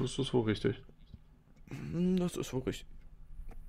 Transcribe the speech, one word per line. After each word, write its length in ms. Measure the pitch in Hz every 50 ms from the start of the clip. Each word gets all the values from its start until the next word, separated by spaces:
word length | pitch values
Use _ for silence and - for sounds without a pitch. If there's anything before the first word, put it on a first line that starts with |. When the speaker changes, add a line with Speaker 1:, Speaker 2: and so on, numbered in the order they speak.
Speaker 1:
Das 160 | 131 120 - -
ist 160 | 131 - -
wohl 100 | 127 113
richtig. 380 | 110 104 - - - 110 - - - - - - - - - - - - - - - - - - -
Speaker 2:
Hm, 480 | 135 139 - 147 160 165 180 180 185 185
das 200 | 180 175 - -
ist 160 | - - -
wohl 80 | 127
richtig. 260 | 131 - - - - - - - - - - - - - - - - - - - -